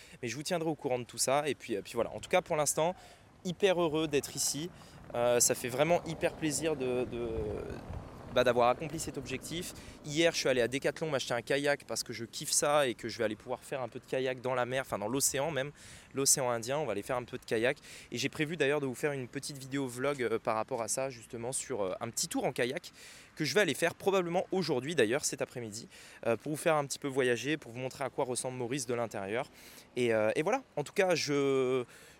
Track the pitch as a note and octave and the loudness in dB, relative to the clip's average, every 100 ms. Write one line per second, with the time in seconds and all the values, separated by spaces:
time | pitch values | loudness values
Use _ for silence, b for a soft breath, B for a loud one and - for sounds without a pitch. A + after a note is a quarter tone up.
0 | B - A#2+ B2+ - F3 E3 D3 C3+ B2+ | B -10 -8 -6 -4 -2 -2 -2 -2 -2
1 | A#2 A#2 B2+ C#3+ D3+ A#2 - G2 F#2 A#2 | -2 -2 2 2 2 -2 -4 -4 -2 -2
2 | F2+ G#2+ - F3+ - D#3 C#3+ - E3 B | -2 -4 0 2 2 0 2 2 0 B
3 | B B B - F#3 E3 G3 F3 E3+ D#3 | B B B -10 -6 2 4 4 2 2
4 | D#3+ C#3 - C3+ - C#3 E3+ B B B | 2 0 0 -2 -2 -2 -6 B B B
5 | - A#2+ A#2+ A#2+ - B2 B2 B2 D#3 E3+ | -6 2 4 6 4 2 -2 2 4 2
6 | E3 D#3 E3+ - D#3 C3+ D#3+ C#3+ B2+ B2 | 0 -2 -2 0 -2 0 0 0 0 0
7 | A2+ A#2+ A#2+ A2 G#2+ G2+ - - - - | -2 -4 -4 -2 -4 -4 -6 -10 -10 -10
8 | - - - B2 B2 A#2+ A#2+ B2 D#3 D#3 | -12 -14 0 4 6 6 6 4 -2 -6
9 | D#3 C#3 B2 C3 - E3 - B B B | -6 -8 -6 -8 -6 -8 -8 B B B
10 | D3+ D3 E3 - D3 B2+ A#2 C3+ D#3 - | -4 2 4 4 2 4 2 2 0 -2
11 | D#3+ C3 - A#2+ A2 C#3+ C#3+ C#3+ - A2+ | -2 -2 0 -2 0 2 2 0 -2 -6
12 | - A2 A#2 - D3+ - D3+ D3 C3 G#2+ | -6 -8 -8 -8 -2 2 4 4 4 0
13 | A2+ G#2 A2 A2 B2 A#2+ - C#3 A#2 B2+ | -6 0 0 -2 -6 -8 -6 -6 -6 -8
14 | - C3+ C3 C3 B2 B2+ A#2+ C3 B2+ G#2+ | -4 -2 0 -2 0 0 0 -2 -2 -4
15 | G#2+ C3+ - C#3+ D3+ C3+ C#3+ B B B | -2 0 2 2 0 -2 -4 B B B
16 | B C3 C3+ D3+ B2 A#2 A2+ D3 C3+ G2+ | B 0 2 4 2 0 -2 -2 -2 -2
17 | - B2 A#2+ B2+ - A2+ A#2+ C#3+ B B | -2 -2 -4 -8 -2 2 2 0 B B
18 | B A#2+ C3 - D3+ E3+ C#3 D3 C3+ A#2+ | B -4 -2 -2 -2 0 2 2 -2 -2
19 | D3+ C#3 A#2+ C#3+ C#3+ C#3 C3 C#3 C3 A#2+ | -2 -2 -6 -8 -8 -10 -6 -4 -2 -2
20 | C#3 C#3+ A2+ A2+ A#2+ A2 G#2+ B2 A2 - | -2 0 0 0 0 -2 -2 -4 -2 -2
21 | C3+ A#2 - A#2 A#2 - - A2 F#2 - | -4 -6 -12 -8 -6 -4 -4 -2 -2 -2
22 | A#2 - E3 C4+ F#3 C3+ B2 D#3+ - B | -4 -4 -2 -2 0 0 0 -2 -10 B
23 | B B B - D3 F3+ F#3 - - - | B B B -4 2 4 4 4 0 0
24 | G3 F#3+ E3+ F3 - F#3 D#3+ B2+ C3+ D#3+ | 2 2 2 0 0 0 2 0 2 4
25 | A2 C#3+ - C3+ B2+ B2 A2 G#2 - B | 4 4 0 -4 -6 -6 -10 -10 -14 B
26 | B B A#2 A2+ C#3+ D3+ E3+ D3+ C#3 - | B B -2 0 -2 -2 2 2 0 -4
27 | C#3+ C3+ B2+ A#2 C3+ D#3 - A#2+ C3 - | -2 2 4 2 0 -4 -6 -8 -8 -4
28 | B2+ - B2+ A#2+ C3 B2+ A#2 C#3 B2 A#2+ | -4 -2 -2 -2 -4 -4 -4 -2 -2 -2
29 | A2+ G#2+ G2 A2+ C#3+ B B B B B2+ | -2 -4 -2 -4 -4 B B B B 0
30 | A#2+ A2 A2 D3+ D#3+ C4 - D3 C#3 - | 4 6 4 2 2 0 -2 -6 -2 2
31 | F#3 D3+ A#2+ C#3+ C#3 C3+ B2+ C3 A#2 B | 4 2 2 2 4 4 2 0 -2 B
32 | B | B